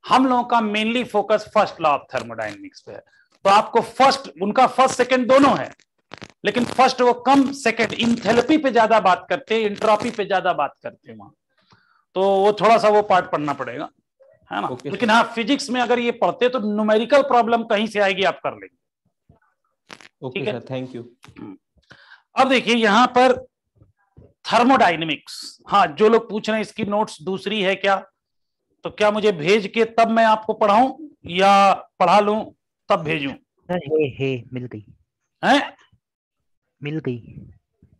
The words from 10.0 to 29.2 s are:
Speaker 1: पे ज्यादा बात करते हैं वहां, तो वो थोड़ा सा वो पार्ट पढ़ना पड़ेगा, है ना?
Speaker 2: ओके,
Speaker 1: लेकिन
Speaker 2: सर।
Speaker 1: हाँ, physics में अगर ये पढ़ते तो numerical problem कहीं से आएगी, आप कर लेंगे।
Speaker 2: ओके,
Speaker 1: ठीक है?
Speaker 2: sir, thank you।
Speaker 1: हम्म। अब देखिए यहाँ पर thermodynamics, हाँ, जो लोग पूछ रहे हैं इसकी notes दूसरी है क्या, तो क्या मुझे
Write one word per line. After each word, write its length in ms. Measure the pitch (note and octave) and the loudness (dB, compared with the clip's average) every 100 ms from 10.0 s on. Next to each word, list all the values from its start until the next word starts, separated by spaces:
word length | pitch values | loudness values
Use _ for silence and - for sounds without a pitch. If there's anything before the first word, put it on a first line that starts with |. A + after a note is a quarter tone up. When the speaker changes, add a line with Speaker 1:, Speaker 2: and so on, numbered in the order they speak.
| A#3+ | -2
Speaker 1:
पे 140 | G#3+ G3 | -6 -4
ज्यादा 280 | F#3+ F3+ | -2 -2
बात 220 | D#3 C#3 _ | -4 -4 _
करते 280 | B2 - - | -18 -18 -20
हैं 60 | A2+ | -20
वहां, 140 | F#2+ _ _ _ _ _ _ _ _ - | -20 _ _ _ _ _ _ _ _ -2
तो 60 | |
वो 320 | F#3+ G3 G3+ | 0 2 2
थोड़ा 240 | G#3 F#3+ A3+ | 2 4 4
सा 120 | G#3 | 4
वो 120 | G#3 | 2
पार्ट 300 | G#3 F#3 F3+ | 2 0 0
पढ़ना 220 | D#3 D3 | -4 -4
पड़ेगा, 360 | C#3+ B2 B2 E3 _ _ _ _ _ _ | -6 -8 -10 -14 _ _ _ _ _ _
है 100 | - | -6
ना? 60 | F3 | -6
Speaker 2:
ओके, 220 | B2 C#3+ | -8 -10
Speaker 1:
लेकिन 200 | F#3+ A3+ | -4 0
Speaker 2:
सर। 60 | A3+ | 2
Speaker 1:
हाँ, 80 | |
physics 460 | A3 - A3+ C#4 - | 0 -4 -4 -4 -2
में 120 | B3 | -4
अगर 180 | A#3+ B3 | -2 0
ये 120 | A#3+ | -2
पढ़ते 380 | A#3 F3+ - B3 | -2 -4 0 -2
तो 100 | B3 | -2
numerical 640 | G#3 G#3 G#3+ A3 A#3 C#4+ | -4 -4 0 0 2 2
problem 420 | C#4 B3 A#3 A#3 | 2 0 2 -2
कहीं 240 | A3+ G#3 A3 | 0 -2 -2
से 120 | G#3 | -2
आएगी, 240 | G3 F#3 | -2 0
आप 160 | F#3 D#3+ | -2 -2
कर 80 | D3 | -8
लेंगे। 260 | A2 F#2+ _ _ _ _ _ _ _ _ _ _ _ _ - - _ | -10 -20 _ _ _ _ _ _ _ _ _ _ _ _ -20 -20 _
Speaker 2:
ओके, 180 | C3 B2+ | -12 -8
Speaker 1:
ठीक 80 | B2+ | -8
है? 120 | A#2 | -8
Speaker 2:
sir, 60 | - | -10
thank 300 | C3 B2+ A#2+ | -12 -10 -14
you। 100 | A#2+ _ - - | -20 _ -20 -20
Speaker 1:
हम्म। 180 | G#2+ F#2 _ _ _ - _ - _ - | -20 -20 _ _ _ -20 _ -20 _ -2
अब 100 | B3+ | 0
देखिए 260 | B3+ G3 A#3+ | 0 0 0
यहाँ 320 | A3 G3+ B3 | 2 2 2
पर 380 | B3 B3+ B3+ - _ _ _ _ _ _ _ | 4 2 0 -6 _ _ _ _ _ _ _
thermodynamics, 1400 | - _ - F3 A#3 C4+ G#3 E3 D#3+ C#3+ - - - - - | -20 _ -4 0 2 4 2 0 -6 -8 -10 -18 -18 -20 -2
हाँ, 200 | G3+ F3+ | 0 0
जो 220 | C#3 G#3+ | 2 2
लोग 200 | A#3 A#3 | 2 0
पूछ 200 | G#3 G#3+ | -8 -6
रहे 80 | A3 | -6
हैं 40 | |
इसकी 220 | G#3 - | -6 -8
notes 380 | G#3 G#3 G#3+ - | -6 -4 -4 -8
दूसरी 400 | D#3 F#3+ G3+ G#3+ | -8 -8 -6 -2
है 140 | F#3+ F#3+ | -2 0
क्या, 320 | G3 G3 F#3+ _ _ _ _ _ _ _ | 0 -2 -4 _ _ _ _ _ _ _
तो 60 | E3+ | -14
क्या 220 | - G#3 | -2 0
मुझे 200 | G#3+ | 2